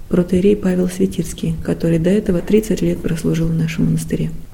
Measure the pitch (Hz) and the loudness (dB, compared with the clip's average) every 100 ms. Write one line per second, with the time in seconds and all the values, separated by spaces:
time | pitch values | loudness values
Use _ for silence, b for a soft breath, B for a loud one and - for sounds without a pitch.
0 | - 175 175 185 196 202 190 180 180 - | -2 0 2 2 4 4 2 2 0 0
1 | 190 - 170 - 165 160 - 165 170 165 | -2 0 -6 -4 -4 -4 -4 -2 2 2
2 | 165 190 175 175 170 214 214 180 170 170 | 2 2 2 -2 2 2 2 0 0 -2
3 | - 165 165 160 165 165 160 - - 160 | -2 -2 -2 0 0 0 -2 0 0 0
4 | - - 160 - - | -2 -4 -4 -6 -12